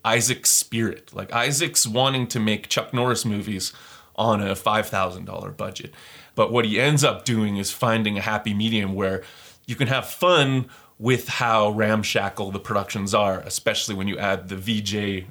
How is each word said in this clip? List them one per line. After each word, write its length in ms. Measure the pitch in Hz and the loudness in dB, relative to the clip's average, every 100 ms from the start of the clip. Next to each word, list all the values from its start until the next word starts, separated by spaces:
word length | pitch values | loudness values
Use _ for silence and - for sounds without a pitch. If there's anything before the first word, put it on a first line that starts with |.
Isaac's 480 | 113 120 117 120 - | 0 2 2 0 2
spirit. 600 | - - 113 110 - - | 2 0 -2 -2 -4 -12
Like, 180 | - 98 | -12 -4
Isaac's 560 | 117 127 143 160 - 110 | -2 0 0 0 0 0
wanting 400 | 113 131 135 120 | 2 2 2 -2
to 140 | 123 | 0
make 260 | 107 104 - | 0 0 -2
Chuck 260 | - 110 | -4 -2
Norris 300 | 123 123 117 | 0 0 0
movies 480 | 117 104 101 95 - - - - - - | 0 -2 -4 -4 -6 -10 -20 -20 -14 -2
on 240 | 113 107 | 2 2
a 140 | 98 95 | 0 0
five 320 | 110 107 107 | 0 0 0
thousand 360 | 98 92 92 | -2 -2 -4
dollar 280 | 92 90 98 | -12 -10 -10
budget, 420 | - 98 - - - - - - - | -10 -10 -10 -14 -18 -20 -20 -10 0
but 160 | 107 | 2
what 140 | 120 110 | 4 2
he 160 | 104 | 2
ends 200 | 139 151 | 4 4
up 200 | 135 101 | 4 0
doing 320 | - 113 104 101 | -2 0 0 0
is 160 | 98 | -4
finding 460 | - 120 113 107 101 | -2 2 2 2 0
a 40 | |
happy 320 | 95 107 110 | -2 -2 -2
medium 400 | 101 110 113 98 | 0 0 0 0
where 300 | 95 95 95 - - - - - | -2 -2 -2 -8 -20 -20 -20 -10
you 100 | 120 | -4
can 120 | 123 | 0
have 180 | 131 - | 0 -4
fun 580 | - 180 175 135 131 127 - - - | 0 4 6 4 2 -2 -10 -20 -4
with 280 | 113 123 - | 0 2 0
how 420 | - 120 113 104 | -2 2 4 4
ramshackle 800 | 107 107 107 101 110 98 - 98 | 2 2 2 2 0 -2 -4 -6
the 100 | 98 | -6
productions 540 | - 104 98 107 98 | -2 -2 -2 -4 0
are, 260 | 107 101 92 | 2 2 0
especially 520 | - - - 104 - | -4 -4 -2 -2 -4
when 140 | 98 98 | -4 -4
you 100 | 95 | -2
add 320 | 98 95 92 | -2 -2 -4
the 60 | 95 | -8
V 260 | 95 107 | -4 -4
J 460 | 101 104 104 95 92 | -2 -2 -2 -4 -8